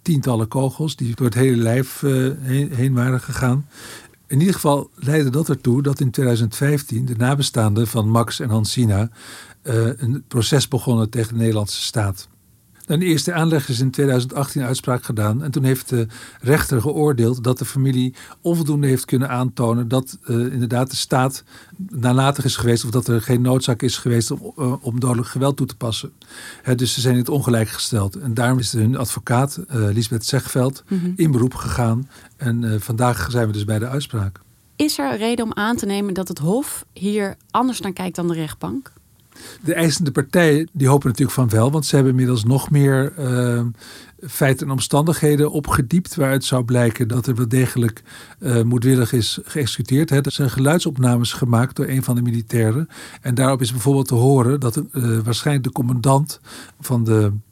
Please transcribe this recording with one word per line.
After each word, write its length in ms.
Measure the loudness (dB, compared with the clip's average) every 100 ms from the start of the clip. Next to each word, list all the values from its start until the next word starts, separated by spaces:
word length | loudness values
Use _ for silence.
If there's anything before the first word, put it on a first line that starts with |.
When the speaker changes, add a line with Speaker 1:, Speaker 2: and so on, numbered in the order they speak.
Speaker 1:
tientallen 460 | 0 0 2 0 0
kogels 480 | -2 -2 -2 -6 -4
die 200 | -6 -2
door 100 | -2
het 100 | 2
hele 200 | 2 2
lijf, 460 | 2 0 -2 -4
eh, 80 | 0 0 0 -4
heen, 340 | -2 -2 -2
heen 200 | 0 0
waren 260 | 2 0 -2
gegaan. 480 | -4 -2 0 0 -2 -16 -20 -20 -20 _ _
In 120 | 2
ieder 140 | 2
geval 360 | 2 0 0 -2 -6
leidde 340 | 0 2 2
dat 200 | 0 -2
ertoe 320 | 0 2 2
dat 180 | 0 0
in 120 | -2
tweeduizend 440 | 0 0 2 0 0
vijftien 500 | 0 0 -2 -4 -4
de 100 | 0
nabestaanden 720 | 0 0 0 0 2 2 0
van 220 | 0 2
Max 300 | 2 0 -4
en 100 | -2
Hansina, 600 | 0 0 0 2 2 -2 -6 -20 -20 -20 -14
eh, 240 | -4 0 0 -2
een 220 | -4 -4 -2
proces 400 | -2 2 0 0
begonnen 420 | -2 0 0 0
tegen 240 | -2 -4
de 60 | 0
Nederlandse 420 | 0 0 -2 -6
staat. 480 | -4 -2 -4 -4 -14 _ _ _ _ _ -2
Een 160 | 0
eerste 320 | 2 0 0
aanleg 360 | 0 2 2 0
is 100 | 0
in 120 | 0
tweeduizend 420 | 2 2 2 0
achttien 300 | -4 -4 -4
uitspraak 400 | -4 -4 -2 -4
gedaan. 400 | -2 -2 0 0
En 80 | -2
toen 120 | 0
heeft 260 | 0 0 0
de 180 | -2 -2 -8 -20 -6
rechter 400 | 2 2 2 0
geoordeeld 640 | 0 0 2 4 2 2
dat 140 | -2 -2
de 80 | -2
familie 480 | 0 0 0 -2 -4 -20 -6
onvoldoende 460 | -2 0 0 0 2
heeft 180 | 0 0
kunnen 240 | 0 0
aantonen 580 | -2 -2 0 0 0 0
dat, 300 | -2 -2 -14
eh, 120 | -4 -2
inderdaad 540 | -2 -2 -2 0 -2
de 60 | -4
staat 480 | 0 0 0 -2 _ -20 -20 -14 -10
nalatig 540 | -2 2 4 4 2 -2
is 100 | 0
geweest 280 | 2 2
of 60 | 2
dat 180 | -2 0
er 140 | -2
geen 200 | 2 2
noodzaak 400 | 4 2 0 0
is 160 | -2 -2
geweest 340 | 0 0 0
om, 220 | -6 -8 -6
eh, 160 | -4 -4
om 180 | -4 -2
dodelijk 280 | 0 0 -2
geweld 300 | -2 -2 0
toe 80 | -6
te 80 | -4
passen. 360 | -6 -6 -10 _ -20 -20 -20 -10
Hè, 140 | -2 0
dus 180 | 0
ze 80 | 0
zijn 120 | 0
in 60 | 2
het 100 | 0
ongelijk 400 | 0 2 2 0
gesteld. 460 | -4 -4 -2 -2 -4
En 180 | -6
daarom 260 | 0 2 0
is 120 | 0
hun 240 | 0 0 0
advocaat, 580 | -4 -6 0 0 0 -4 -6
eh, 120 | -2 0
Lisbeth 340 | 0 -2 -4 -2
Zegveld, 580 | -2 -2 0 -2 -4 _
Speaker 2:
Mhm. 240 | -4 -2 0
Speaker 1:
in 160 | 2
beroep 220 | 2 0 -2
gegaan. 540 | -6 -2 0 0 -4 -16 -20 _
En, 260 | -4 -2 -2
eh, 60 | -2
vandaag 480 | -4 0 0 0 -2
zijn 160 | 0 0
we 60 |
dus 120 | -2 -2
bij 140 | -2
de 80 | -2
uitspraak. 520 | -6 -6 -4 -4 -8 _ _ _ -4
Speaker 2:
Is 220 | -2 -2
er 200 | -4 -2
reden 280 | -2 -2 -2
om 80 |
aan 220 | -2 -2 -2
te 100 | -2
nemen 280 | -2 -2
dat 140 | -4 -6
het 120 | -4
Hof 460 | 0 0 -2 -10 -14
hier 420 | -8 -4 -2 -4 -8 _
anders 280 | -2 0 -2
naar 120 | -8
kijkt 220 | -6 -6 -4
dan 120 | -2
de 60 |
rechtbank? 580 | -2 -6 -8 -8 -8 -10 _ _ _ _ -20 -20 -8
Speaker 1:
De 100 | -4
eisende 380 | 0 0 2 0
partijen, 580 | 0 0 4 4 4 0
die 160 | 0 4
hopen 200 | 4 2
natuurlijk 280 | 0 0 2
van 140 | 2
wel, 220 | 4 2
want 140 | 2 2
ze 100 | 4
hebben 180 | 4
inmiddels 300 | 2 2 2
nog 260 | 2 2 2
meer, 440 | 4 4 4 0 -4
eh, 440 | -2 0 0 0 -2 -6 -18 -20 -20 -18 -12
feiten 380 | 0 2 2 -2
en 60 |
omstandigheden 800 | -4 0 2 2 2 2 4 2
opgediept, 640 | 0 0 0 2 0 0 -2
waaruit 280 | 0 0
zou 200 | 0 0
blijken 440 | 2 2 2 0 -2
dat 200 | -2 -2
er 80 | -2
wel 120 | 2
degelijk, 560 | 2 2 0 -2 -2 -20 -20 -20 -8
eh, 220 | 0 2
moedwillig 520 | 2 2 4 4 4
is 260 | 0 0 -6
geëxecuteerd. 680 | -6 -4 -4 -4 0 0 2
Hè, 120 | 2
er 100 | 0
zijn 180 | -2 -2
geluidsopnames 840 | 2 2 2 0 0 2 2 0
gemaakt 420 | -2 0 2 0 -2
door 120 | -2
een 160 | -2
van 120 | 0 0
de 60 |
militairen. 680 | 0 -2 -2 2 2 2 -4 -10 -20 -10
En 140 | -4 0
daarop 260 | 2 2
is 100 | -2
bijvoorbeeld 360 | 0 2 2 2
te 80 | 4
horen 440 | 6 6 4 2
dat, 160 | 0 -2
eh, 420 | -6 -2 0 0
waarschijnlijk 460 | 0 -2 0 0 -2
de 60 |
commandant 640 | -2 -2 0 4 2 2 -8 -18 -20 -20 _
van 240 | -2 0
de 280 | 4 4 4 0 -8